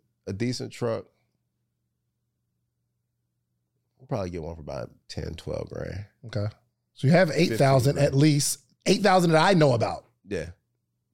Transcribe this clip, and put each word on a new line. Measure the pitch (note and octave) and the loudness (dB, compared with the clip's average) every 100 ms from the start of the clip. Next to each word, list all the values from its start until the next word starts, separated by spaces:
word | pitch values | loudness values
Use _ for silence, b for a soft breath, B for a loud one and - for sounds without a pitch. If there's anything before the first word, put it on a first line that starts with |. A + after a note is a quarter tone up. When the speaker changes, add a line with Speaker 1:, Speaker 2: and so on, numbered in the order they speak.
| _ _ - | _ _ -10
Speaker 1:
a | |
decent | G2 A#2+ B2 A#2 | -6 -4 -6 -10
truck. | - A#2 A2 - _ _ _ _ _ _ _ _ _ _ _ _ _ _ _ _ _ _ _ _ _ _ _ _ _ _ _ _ _ | -8 -6 -6 -10 _ _ _ _ _ _ _ _ _ _ _ _ _ _ _ _ _ _ _ _ _ _ _ _ _ _ _ _ _
We'll | C3 | -10
probably | B2 F#2 | -8 -6
get | E2+ | -8
one | D#2 D#2+ | -10 -12
for | |
about | D2 C2+ A#1 _ - | -12 -12 -12 _ -16
ten, | - - D#2+ | -10 -10 -10
twelve | - - - | -8 -8 -8
grand. | G1+ - F2+ G2+ _ A#2 | -10 -10 -10 -14 _ -10
Speaker 2:
Okay. | G#2 G#2 - _ _ _ | -6 -6 -8 _ _ _
So | - C3 | -4 2
you | |
have | E3 F#3 | 4 4
eight | C#3+ F3 A2 | 2 0 2
thousand | C3+ C3+ B2 C#3+ | 4 4 2 2
Speaker 1:
Fifteen | C#3+ | 2
Speaker 2:
at | C3+ | 4
least, | D#3 D3 - - _ _ - | 4 2 0 -6 _ _ 0
eight | G3 | 2
thousand | G3 F#3 E3+ | 4 4 4
that | D#3 | 4
I | F3+ | 4
know | F#3+ D3+ | 4 4
about | A#2 G#2+ - - _ F#2 | 2 -2 -6 -14 _ -10
Speaker 1:
Yeah. | F#2 D#2+ - _ _ _ _ _ | -8 -8 -14 _ _ _ _ _